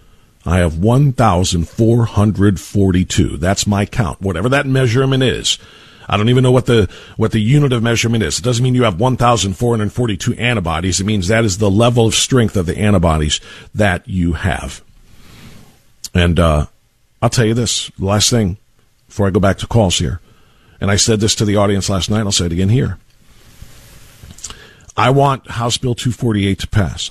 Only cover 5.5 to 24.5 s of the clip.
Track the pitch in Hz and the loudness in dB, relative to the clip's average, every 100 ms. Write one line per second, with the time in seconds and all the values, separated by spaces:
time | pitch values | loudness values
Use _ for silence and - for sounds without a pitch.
5.5 | - - - - - - 101 110 127 127 | -6 -10 -20 -20 -18 -4 0 2 2 4
6.5 | 127 123 117 92 - - - 107 113 107 | 2 2 2 2 -4 -16 -4 -2 0 2
7.5 | 147 143 123 117 113 117 117 80 - 110 | 2 2 0 0 0 0 0 -2 -2 -2
8.5 | 120 127 123 117 85 127 127 120 117 98 | 0 0 2 0 2 -2 2 2 2 -2
9.5 | 92 120 117 104 - 123 95 123 - 120 | -2 -2 0 -2 -2 -4 -2 -4 -2 -2
10.5 | 113 82 80 92 87 98 107 87 113 113 | -2 -2 -2 -2 -2 -2 -2 0 0 0
11.5 | 92 104 98 117 120 113 - - 131 107 | 0 0 2 2 2 2 0 0 2 2
12.5 | 101 85 - 104 98 85 78 78 - - | 0 -4 -2 0 2 2 2 0 -4 -8
13.5 | - - 101 101 90 - 95 87 80 95 | -20 -12 -2 0 -2 -4 -2 0 0 -2
14.5 | - - - - - - - - - - | -4 -8 -14 -20 -20 -20 -20 -20 -20 -20
15.5 | - - _ _ _ - 90 87 82 82 | -20 -20 _ _ _ -6 0 0 2 2
16.5 | 76 73 _ _ _ _ _ 117 - 110 | 0 -2 _ _ _ _ _ -2 0 0
17.5 | 117 113 - - - 95 104 - 120 98 | 0 -2 -4 -8 -6 -2 0 2 0 0
18.5 | 98 _ _ _ _ _ - 98 95 95 | -4 _ _ _ _ _ -4 0 2 2
19.5 | 90 - 117 95 - 85 87 - _ _ | 0 0 2 2 0 -2 -6 -12 _ _
20.5 | _ _ - 98 101 - 107 104 - 104 | _ _ -6 -2 0 2 2 0 0 0
21.5 | 104 101 101 92 95 85 107 101 98 87 | 2 2 0 -2 -4 -2 -2 -2 -2 -2
22.5 | 85 98 123 127 90 _ _ - - - | 0 2 2 0 -6 _ _ -20 -20 -20
23.5 | - - - - - - - - - - | -20 -20 -20 -20 -20 -20 -20 -20 -18 -18